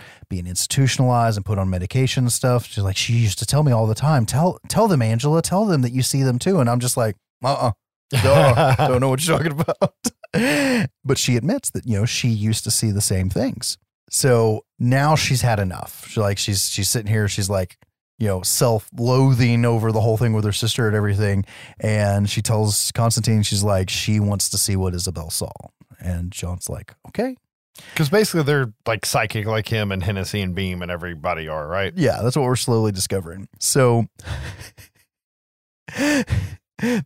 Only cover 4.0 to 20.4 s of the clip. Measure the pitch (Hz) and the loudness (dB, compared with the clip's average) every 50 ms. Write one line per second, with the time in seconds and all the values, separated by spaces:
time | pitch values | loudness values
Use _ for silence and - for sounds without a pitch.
4 | 135 151 156 127 110 - - 139 170 180 - - - - - 190 226 214 175 131 | 2 2 2 2 2 2 0 2 2 0 0 -4 -8 -2 2 2 4 4 4 2
5 | 113 110 113 117 131 147 160 165 - - 175 196 220 208 170 135 123 120 127 131 | 2 2 0 0 2 2 2 2 0 0 0 0 2 2 2 2 2 0 0 -2
6 | 123 - - 135 135 131 120 123 - 185 196 165 123 120 120 123 123 123 - 135 | -2 0 0 0 2 2 0 0 0 2 2 4 4 2 2 0 0 0 0 0
7 | 113 107 98 _ _ _ _ - 117 135 143 123 131 117 - _ _ _ _ _ | 0 0 -2 _ _ _ _ -6 -2 -2 0 0 0 -2 -2 _ _ _ _ _
8 | _ - 139 120 - - - 160 151 135 117 - 156 135 127 - 160 135 127 123 | _ -2 0 2 4 6 6 6 6 6 6 4 4 4 4 2 2 2 2 2
9 | 135 135 131 135 160 160 160 - 156 165 143 151 - - - - 196 - _ _ | 2 2 0 0 0 0 0 0 0 -2 -2 -2 -2 -4 0 0 -2 -2 _ _
10 | - 233 _ _ - - - 190 233 277 294 285 277 269 254 226 160 - _ _ | -8 -8 _ _ -16 -4 -2 0 2 2 2 2 2 2 2 0 0 -2 _ _
11 | - 135 131 - - 131 123 117 120 170 262 277 - - - 95 - 127 107 98 | -2 -2 0 0 2 2 0 2 2 0 -2 -2 -2 -6 -8 -6 -4 -2 0 0
12 | 110 120 - - - 120 110 104 107 110 107 - - 110 - - 113 110 98 101 | 0 0 -2 0 0 0 0 2 0 0 0 -2 -2 -4 -2 0 0 0 0 0
13 | - - 101 92 92 95 - - 254 262 - - - - - _ _ _ _ _ | 0 0 0 0 0 0 0 0 -2 -2 -4 -6 -8 -8 -8 _ _ _ _ _
14 | _ - - - - 131 120 117 113 110 107 - - _ _ - 120 120 131 139 | _ -6 -4 0 2 4 4 4 4 2 0 -2 -6 _ _ -2 0 2 2 2
15 | 143 151 156 147 - - 135 120 - 120 110 101 98 92 87 - - - - - | 4 2 2 2 2 0 0 0 2 0 2 0 0 -4 -4 -8 -12 -14 -16 -18
16 | - - - 113 104 101 101 - - 107 98 98 - - - 104 98 - - 120 | -18 -8 -4 -2 0 0 -2 -2 -2 -2 -2 -2 -2 -2 -4 -4 -2 -2 -2 -2
17 | 104 104 110 107 104 98 - 107 95 95 104 95 92 - - _ _ _ _ _ | -2 0 0 0 0 0 -2 -2 -2 -2 0 -2 -2 -4 -8 _ _ _ _ _
18 | _ _ _ - 113 101 95 92 90 - - - 143 120 113 104 - - - 120 | _ _ _ -4 -2 -2 -2 -2 -2 -2 0 2 2 2 2 0 -2 -6 -6 -2
19 | 120 123 127 135 135 135 131 117 127 120 117 117 120 120 117 113 110 113 110 110 | 0 2 4 4 4 4 4 4 4 2 4 2 2 2 2 2 0 0 0 2
20 | 110 117 110 107 123 113 110 107 | 2 2 2 2 2 0 2 0